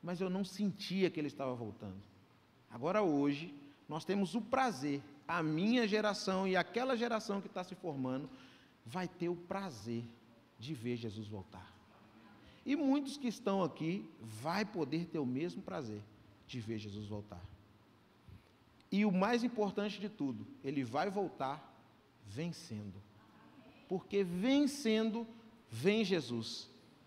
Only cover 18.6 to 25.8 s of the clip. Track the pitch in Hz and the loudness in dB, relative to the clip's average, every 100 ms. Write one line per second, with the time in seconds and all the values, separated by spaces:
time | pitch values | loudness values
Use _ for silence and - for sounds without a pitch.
18.6 | - - - 196 208 180 196 247 240 240 | -20 -20 0 4 4 6 4 4 2 0
19.6 | 202 196 202 202 196 - 139 110 107 - | 0 0 -2 -4 -8 -2 -2 -2 -10 -8
20.6 | 135 143 120 135 190 202 185 - 135 147 | -4 -2 -2 0 0 0 -2 -2 -4 -4
21.6 | - - - - - - 104 104 170 156 | -10 -20 -20 -20 -20 -20 -12 -6 -6 -6
22.6 | - 107 104 92 - - - - - - | -8 -8 -8 -12 -18 -20 -20 -20 -20 -20
23.6 | - - - 180 - 202 185 175 233 277 | -20 -20 -4 -4 0 2 2 2 4 6
24.6 | 294 - 226 220 220 226 233 - - - | 6 2 2 4 4 0 -6 -12 -20 -20
25.6 | - 113 | -12 0